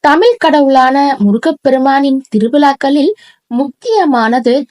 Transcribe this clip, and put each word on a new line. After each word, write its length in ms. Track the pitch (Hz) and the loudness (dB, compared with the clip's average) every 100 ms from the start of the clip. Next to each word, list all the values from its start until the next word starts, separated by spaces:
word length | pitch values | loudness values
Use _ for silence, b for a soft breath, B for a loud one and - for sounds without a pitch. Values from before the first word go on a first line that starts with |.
தமிழ் 340 | 302 311 440 480 | 0 2 2 2
கடவுளான 580 | 330 294 277 269 254 269 285 269 | 0 2 2 2 2 2 0 0
முருகப்பெருமானின் 1000 | 202 214 320 311 277 262 262 269 277 269 262 | 0 0 -2 -2 -2 0 0 0 0 -2 -2
திருவிழாக்களில் 840 | 214 220 294 285 269 277 294 294 427 b b _ | -2 0 0 0 0 -2 0 0 -4 b b _
முக்கியமானது 1040 | 240 285 - 494 440 339 247 226 247 240 254 - | -6 -6 -8 -4 -2 0 0 0 0 0 -2 -4